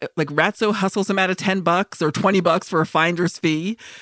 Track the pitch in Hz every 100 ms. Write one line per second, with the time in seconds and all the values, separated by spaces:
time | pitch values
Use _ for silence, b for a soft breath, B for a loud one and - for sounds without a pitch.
0 | - - 151 147 175 - 214 214 190 214
1 | 196 190 185 185 196 190 170 175 202 -
2 | 156 - 196 196 175 170 - 170 156 156
3 | 165 170 170 - 170 156 180 220 B B